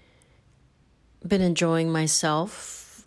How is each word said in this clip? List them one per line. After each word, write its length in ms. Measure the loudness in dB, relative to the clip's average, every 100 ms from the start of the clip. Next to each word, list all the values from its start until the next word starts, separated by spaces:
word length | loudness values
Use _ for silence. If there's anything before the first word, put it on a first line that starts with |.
| _ _ _ _ _ _ _ _ _ _ _ _ -2
been 160 | 2
enjoying 480 | 2 2 2 2 2
myself. 1120 | 0 0 0 2 0 -2 -8 -16 -16 -18 -20